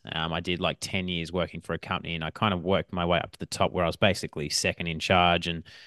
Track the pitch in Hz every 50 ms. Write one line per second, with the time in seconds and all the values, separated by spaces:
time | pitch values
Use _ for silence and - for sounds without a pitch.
0 | _ - - 80 80 82 82 85 85 92 87 85 90 82 73 - - - - 95
1 | 92 90 90 85 82 78 87 90 82 80 - 80 - - 85 - - - - -
2 | - - 85 80 80 80 - - 113 107 95 87 78 90 98 82 78 - - 90
3 | 85 85 87 82 - - - - - - - - 98 - 98 92 87 82 78 -
4 | 113 101 95 - - - - 80 73 73 - - - 95 87 - 90 85 82 80
5 | - - 95 90 87 87 85 85 82 87 85 82 - - - - -